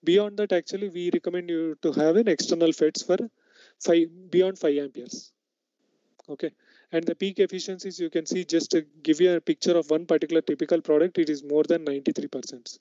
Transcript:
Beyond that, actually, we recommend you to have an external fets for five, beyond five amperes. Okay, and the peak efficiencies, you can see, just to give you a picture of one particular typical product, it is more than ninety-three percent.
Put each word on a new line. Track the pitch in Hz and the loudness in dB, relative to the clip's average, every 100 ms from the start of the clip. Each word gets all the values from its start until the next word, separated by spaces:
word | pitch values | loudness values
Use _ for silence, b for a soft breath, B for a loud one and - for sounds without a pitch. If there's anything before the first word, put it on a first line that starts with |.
Beyond | 165 185 208 202 | 4 2 2 -4
that, | 208 | -2
actually, | 180 160 196 202 | -2 -2 -8 -8
we | 175 175 | -4 -4
recommend | 175 175 180 175 | -2 -4 -6 -4
you | 165 160 151 | -4 -4 -2
to | 165 | -2
have | 143 156 180 | 0 2 4
an | 226 | 2
external | 160 - 170 165 | 0 0 2 2
fets | 160 156 - | 4 0 0
for | - 180 233 _ b b b b | -2 -2 -2 _ b b b b
five, | - 170 165 170 185 | 2 2 2 -4 -2
beyond | 170 185 190 | 2 2 0
five | 160 143 | 0 0
amperes. | 143 - 120 - - _ _ _ _ _ _ _ _ _ - | -2 -10 -16 -16 -18 _ _ _ _ _ _ _ _ _ -16
Okay, | 143 160 _ b b b | -8 -8 _ b b b
and | 165 165 | -4 -4
the | 165 | -4
peak | 190 196 | -6 0
efficiencies, | 190 185 175 190 196 175 | -2 0 -10 -10 -12 -8
you | 165 | -4
can | 170 160 | -4 -4
see, | 185 175 | -6 0
just | 165 160 | -2 0
to | 175 151 _ | -2 -2 _
give | 156 151 | 0 4
you | 180 | 4
a | 175 | 2
picture | - 156 - 170 | -2 -2 2 0
of | 160 | 2
one | 156 175 | -2 2
particular | 160 151 165 | 0 2 0
typical | 160 147 156 170 | 0 -4 0 0
product, | 160 151 175 180 | 2 2 4 2
it | 156 | -2
is | 147 | 0
more | 143 147 | 2 2
than | 156 170 | 4 2
ninety-three | 151 139 139 147 143 | 0 -2 -2 -2 -6
percent. | 135 120 123 117 - | -8 -12 -16 -18 -20